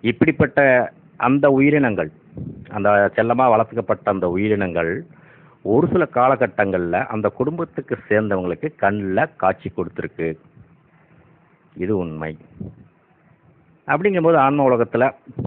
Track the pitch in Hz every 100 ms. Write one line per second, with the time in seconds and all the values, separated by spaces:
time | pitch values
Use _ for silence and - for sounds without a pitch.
0 | 113 117 160 151 151 - 139 127 110 -
1 | _ _ 120 139 143 135 139 147 131 95
2 | 78 - _ - - - - 107 101 104
3 | 101 - 113 120 127 110 113 113 110 107
4 | - 98 90 90 104 104 92 85 82 87
5 | 85 - - - - _ - 113 160 185
6 | 160 123 127 131 120 - 98 92 87 90
7 | 131 113 104 - 127 170 165 - 135 120
8 | - 104 110 95 90 82 - - 98 104
9 | 98 95 - _ 95 92 - - 85 -
10 | 78 - 82 78 _ _ - _ _ _
11 | _ _ _ _ _ _ _ - 90 104
12 | 85 78 78 78 - - - - - _
13 | _ _ _ _ _ _ _ _ - 147
14 | 196 185 165 165 135 147 135 120 117 117
15 | 117 - - 120